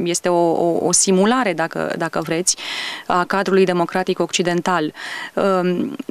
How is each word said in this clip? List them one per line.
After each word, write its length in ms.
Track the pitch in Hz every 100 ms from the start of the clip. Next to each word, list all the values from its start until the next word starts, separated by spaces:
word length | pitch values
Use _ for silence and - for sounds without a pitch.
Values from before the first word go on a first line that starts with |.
Este 240 | 175 175 180
o, 380 | 175 170 160 170
o, 200 | 165 165
o 60 |
simulare, 600 | 175 - 190 202 262 220
dacă, 420 | 170 165 165 160 170
dacă 220 | 165 165
vreți, 360 | 160 165 190 - - - - - -
a 180 | 180
cadrului 400 | 175 190 196 190
democratic 540 | 185 175 170 190 185 185
occidental. 760 | 170 - 175 175 185 180 156 - - - -
Um, 640 | - 196 185 180 180 - - -